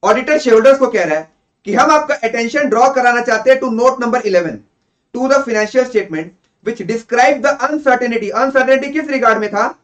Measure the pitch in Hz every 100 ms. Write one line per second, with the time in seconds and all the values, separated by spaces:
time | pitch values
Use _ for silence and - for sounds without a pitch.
0 | 185 214 262 302 254 220 240 269 254 214
1 | 170 156 160 _ _ _ - 208 311 302
2 | 302 - 226 233 233 294 285 220 262 262
3 | 247 240 240 220 254 262 262 220 254 262
4 | 240 240 214 185 165 110 _ _ _ _
5 | _ 240 262 277 269 214 214 254 254 220
6 | 156 156 170 _ _ _ 208 233 180 226
7 | - 240 262 277 277 285 262 302 277 247
8 | 247 233 208 220 269 269 254 269 277 302
9 | 294 269 233 214 208 202 240 -